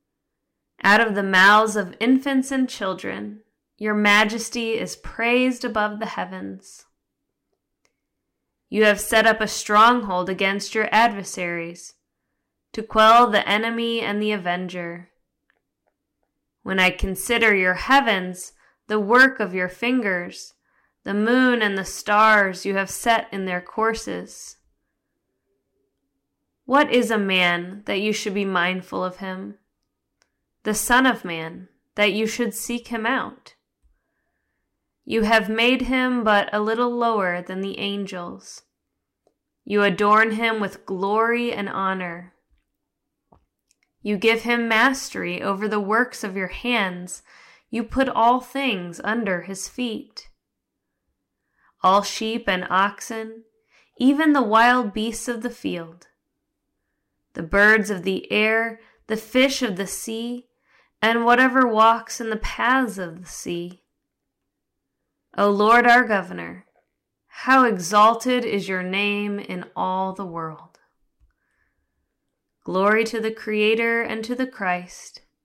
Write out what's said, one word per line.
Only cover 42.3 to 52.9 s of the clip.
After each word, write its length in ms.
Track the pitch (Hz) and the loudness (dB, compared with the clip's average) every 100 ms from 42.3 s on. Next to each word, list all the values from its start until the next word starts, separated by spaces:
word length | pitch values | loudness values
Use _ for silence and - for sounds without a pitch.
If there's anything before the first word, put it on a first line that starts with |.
| _ _ _ _ _ _ _ _ _ _ _ _ _ _ _ _ _ | _ _ _ _ _ _ _ _ _ _ _ _ _ _ _ _ _
You 160 | 208 202 | -4 0
give 260 | 226 226 | 2 2
him 260 | 233 240 233 | 0 -2 0
mastery 760 | 220 254 262 - 190 175 175 | 2 2 0 -6 -8 -8 -6
over 240 | 202 196 214 | -4 -4 -2
the 140 | 208 | -2
works 420 | 196 220 240 - | 0 0 0 -4
of 140 | 208 190 | -10 -8
your 120 | 180 | -8
hands. 760 | - 240 240 190 180 180 - _ - - _ _ | -8 -4 -2 -2 -6 -12 -16 _ -20 -20 _ _
You 140 | 220 | -8
put 260 | 226 254 262 | -4 -2 0
all 300 | - 233 254 | 2 4 2
things 600 | 247 269 269 196 175 170 | -2 -6 -4 -4 -6 -8
under 400 | - 233 208 180 | -4 -2 -2 -4
his 260 | 165 190 - | -6 -12 -12
feet. 600 | - 247 214 - - - _ _ _ _ _ _ _ _ _ _ _ _ _ _ _ | -8 -6 -6 -12 -20 -20 _ _ _ _ _ _ _ _ _ _ _ _ _ _ _
All 200 | 180 202 | 2 2
sheep 460 | 196 - 220 226 220 | 0 -4 -6 -4 -4
and 160 | 185 180 | -4 -2
oxen, 720 | 185 202 | 0 0